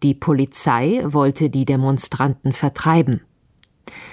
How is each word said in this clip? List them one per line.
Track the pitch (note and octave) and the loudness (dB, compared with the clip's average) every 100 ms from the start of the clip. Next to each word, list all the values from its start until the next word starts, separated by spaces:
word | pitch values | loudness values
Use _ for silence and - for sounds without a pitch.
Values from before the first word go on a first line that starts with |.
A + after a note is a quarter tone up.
Die | C#3+ | -2
Polizei | C#3 - C#3 C#3 - - A#2 C#3+ A#3+ | 0 0 0 0 -2 0 0 2 0
wollte | D3 D3 C#3 C#3 D3+ | 0 0 0 0 -2
die | C3+ C3 | 0 0
Demonstranten | C3+ C3+ C3+ - - C3+ C3 C#3 | 0 2 0 -2 -2 -2 -2 -4
vertreiben. | - C#3+ - D#3 E3 C3 A2 - _ _ _ _ _ - - - | -2 -2 -2 2 2 2 -2 -6 _ _ _ _ _ -20 -20 -20